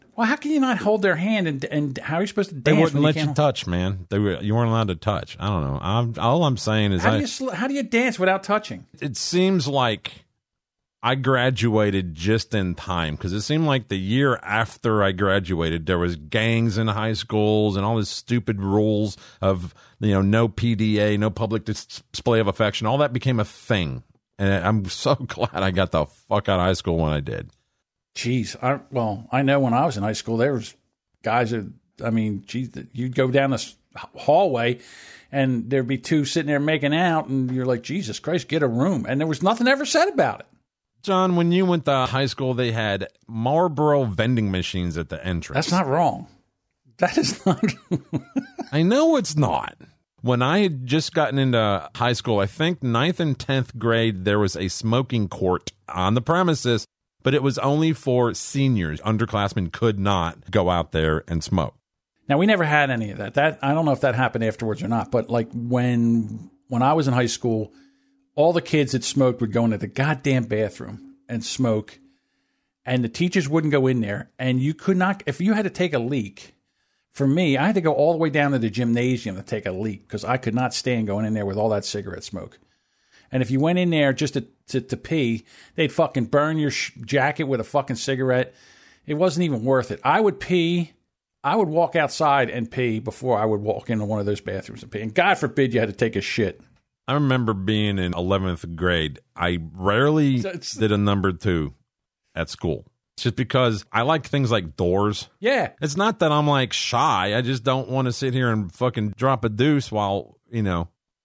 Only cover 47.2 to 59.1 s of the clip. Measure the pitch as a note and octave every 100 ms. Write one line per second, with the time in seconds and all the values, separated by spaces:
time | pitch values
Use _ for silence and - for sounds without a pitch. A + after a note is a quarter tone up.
47.2 | - - G3 - G#3 - _ D#3 - C#3
48.2 | - C4+ - - - D3 E3+ B3+ D#4+ D4+
49.2 | G3 D3+ B2 C#2+ G1+ - - _ _ _
50.2 | B2 B2 B2+ F3+ G3+ C#3 B2+ D3 - E3
51.2 | C#3+ C3+ C3+ A#2+ A2 F#2+ C#2+ - A#2+ A#2
52.2 | B2+ G#2 G2 - D#3+ F3 B2+ A#2 D#3 F3
53.2 | D#3+ C3 - C3+ B2 A#2+ A2+ A2+ A2+ F#2+
54.2 | F#2 G#2 G2 - F#2 - A2 A#2+ B2+ A#2
55.2 | G2+ - F#2 F2+ - - - F2 F#2 A#2+
56.2 | A#2+ E3+ F3+ D3+ B2+ A2+ - _ _ _
57.2 | B2+ C#3+ C3+ A#2+ C3+ D3 D#3+ D3+ - B2
58.2 | A#2+ F#2+ - C#3 C3+ A2+ E2 D#2 G2+